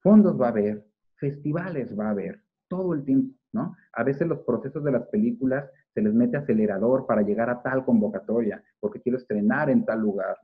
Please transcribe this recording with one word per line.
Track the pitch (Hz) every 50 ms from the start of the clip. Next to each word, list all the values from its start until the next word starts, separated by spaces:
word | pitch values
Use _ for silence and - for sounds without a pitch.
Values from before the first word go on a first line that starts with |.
Fondos | _ 185 214 214 196 180 147 135
va | 127
a | 117
haber, | 113 107 101 104 107 104 - _ _ _ _ _ _
festivales | _ - 139 143 - - 147 151 175 180 190 175 143 117 104 101 101
va | 104 107
a |
haber, | 107 98 92 92 - - _ _ _ _ _ _
todo | 180 185 185 180
el | 165 147 139
tiempo, | 139 135 135 127 - - _ _ _
¿no? | - 110 160 180 - _ _ _ -
A | 117 117
veces | 135 139 143 170 165
los | 160 -
procesos | - - 117 - - 131 - 156 147
de | 147
las | 131 117 -
películas | - - 110 107 120 120 - 131 131 131 143 147 - _ _ _ _ _
se | -
les | 107 107 107
mete | 117 123 123 120
acelerador | 147 143 - 113 110 107 104 98 95 107 120 131 131 127
para | - 117 107
llegar | 104 101 104 107 117 120
a | 120 -
tal | - 135 131 131 131
convocatoria, | - 120 110 107 104 104 98 - - 110 120 117 104 98 - _ _ _ _
porque | - 104 - -
quiero | _ 123 123 127
estrenar | - _ 110 104 101 107 127 143 151 143
en | 131 117 107
tal | 113 110 113
lugar, | 110 107 98 98 95 95 - -